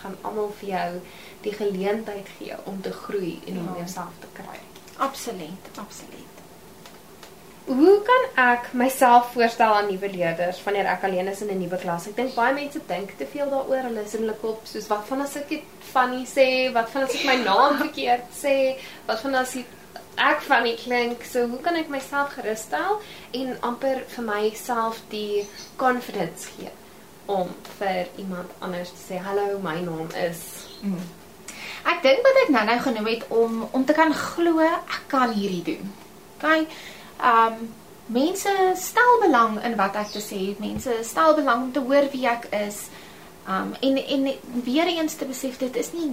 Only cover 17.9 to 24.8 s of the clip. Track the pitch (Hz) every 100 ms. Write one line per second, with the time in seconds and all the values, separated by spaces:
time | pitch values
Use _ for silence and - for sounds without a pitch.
17.9 | 277 254 240 - - 285 269 262 269 -
18.9 | - - 226 277 262 254 254 - - -
19.9 | - - - 269 294 - 247 240 226 247
20.9 | 240 240 233 - 247 240 254 339 339 311
21.9 | 277 - 285 277 262 214 220 - 302 370
22.9 | 427 - - - 247 262 - 240 240 269
23.9 | 254 240 - 226 208 214 214 - 233